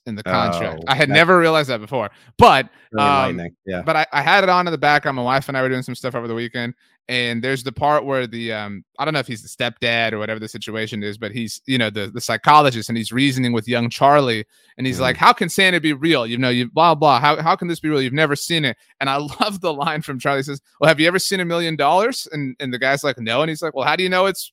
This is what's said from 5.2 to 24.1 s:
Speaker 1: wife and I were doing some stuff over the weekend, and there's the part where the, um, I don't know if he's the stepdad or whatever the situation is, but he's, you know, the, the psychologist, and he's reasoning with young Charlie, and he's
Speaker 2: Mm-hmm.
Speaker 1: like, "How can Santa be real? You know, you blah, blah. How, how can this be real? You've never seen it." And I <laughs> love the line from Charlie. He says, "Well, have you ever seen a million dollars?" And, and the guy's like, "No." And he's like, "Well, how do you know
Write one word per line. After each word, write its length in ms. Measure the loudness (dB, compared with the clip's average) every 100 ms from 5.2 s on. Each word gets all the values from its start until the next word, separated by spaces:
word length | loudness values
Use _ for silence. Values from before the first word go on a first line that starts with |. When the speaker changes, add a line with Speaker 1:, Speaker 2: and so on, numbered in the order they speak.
Speaker 1:
wife 240 | 0 -2 -2
and 80 | -2
I 40 |
were 80 | 0
doing 120 | -2
some 120 | -6 -8
stuff 200 | -8 -6
over 120 | -6
the 80 | -6
weekend, 380 | -6 -8 -8 -10 _ _ -6
and 320 | -2 -2 -2
there's 220 | -2 -4
the 80 | -6
part 320 | -4 0 0
where 240 | 0 -4 -4
the, 240 | -8 -8
um, 320 | -8 -8 -12 -14 -8
I 60 | -4
don't 80 |
know 80 | -4
if 60 | -4
he's 140 | -10
the 60 | -12
stepdad 640 | -6 -6 -2 -2 0 0
or 60 | -2
whatever 220 | -6 -8
the 60 | -10
situation 540 | -12 -10 -8 -6 -6
is, 140 | -8 -8
but 140 | -10
he's, 300 | -8 -10 -10 -4
you 120 | 0
know, 120 | 0
the, 180 | -2 -4
the 120 | -4
psychologist, 680 | -2 0 6 6 6 0 -6
and 80 | -6
he's 160 | -4
reasoning 400 | 0 0 0 -2
with 120 | -2 -2
young 240 | -2 -2
Charlie, 560 | 2 6 6 4 -2 -6 _ _ -8
and 80 | -6
he's 120 | -2
Speaker 2:
Mm-hmm. 60 |
Speaker 1:
like, 140 | -2 4
"How 140 | 4
can 160 | 4 0
Santa 320 | 0 2 2
be 140 | 0
real? 340 | -2 0 0 0
You 100 | -2
know, 120 | 0
you 200 | 0 0
blah, 260 | 4 4 6
blah. 260 | 4 4
How, 200 | 4 2
how 140 | 0 0
can 140 | -2
this 100 | -6
be 80 | -2
real? 140 | -2
You've 100 | 0
never 240 | 0 0 0
seen 300 | -2 -2 -2
it." 100 | -6 _ -6
And 100 | -2
I 60 | -2
<laughs> 220 | -4 -4
love 200 | -4 -2
the 120 | -6
line 280 | -4 -4 -4
from 180 | -6 -6
Charlie. 200 | -2 -2
He 40 |
says, 180 | -4 -10 _ 0
"Well, 80 | 2
have 100 | 4
you 80 | 2
ever 100 | 2
seen 220 | -2 -4
a 60 | -2
million 320 | -2 -2 0
dollars?" 500 | 2 2 0 -4 -10
And, 240 | -8 -8 -6
and 140 | -8
the 40 | -2
guy's 260 | 0 0 -2
like, 120 | -4
"No." 220 | -2 -2
And 60 | -2
he's 120 | -4
like, 120 | -8
"Well, 120 | -4 -2
how 80 | 0
do 80 |
you 60 |
know 160 | 0